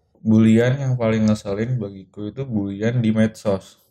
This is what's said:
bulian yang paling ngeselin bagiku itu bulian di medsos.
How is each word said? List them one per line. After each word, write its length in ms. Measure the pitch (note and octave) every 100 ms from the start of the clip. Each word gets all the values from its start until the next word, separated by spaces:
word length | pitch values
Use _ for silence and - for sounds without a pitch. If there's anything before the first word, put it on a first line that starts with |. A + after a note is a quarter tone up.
| _ _ A2
bulian 480 | A2 A2+ A2+ B2
yang 240 | C3+ C3 B2
paling 240 | A2 A2
ngeselin 560 | G#2+ G#2+ G#2 G2+ A#2+ B2
bagiku 560 | G2+ G2 F#2+ G2+ G#2
itu 80 | B2+
bulian 560 | C3+ G#2+ G2 G2 A2+ B2
di 160 | A2
medsos. 640 | A2 A2 - G#2+ F#2+ - _ _